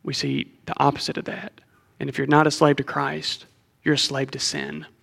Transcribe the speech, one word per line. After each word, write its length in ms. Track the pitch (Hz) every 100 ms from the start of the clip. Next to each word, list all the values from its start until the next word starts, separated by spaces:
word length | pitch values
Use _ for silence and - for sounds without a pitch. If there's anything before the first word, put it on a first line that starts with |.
we 120 | -
see 380 | 143 143 135 - _ -
the 80 | -
opposite 400 | 143 143 - -
of 80 | -
that. 360 | - - - _ _ _ _
And 100 | 139
if 80 | 135
you're 100 | 143
not 200 | 147 156
a 40 |
slave 260 | 143 151 143
to 60 |
Christ, 600 | 135 - 139 156 - - - _ _ _
you're 120 | - 143
a 40 |
slave 320 | - 139 135
to 80 | 139
sin. 460 | - 147 139 151 156 _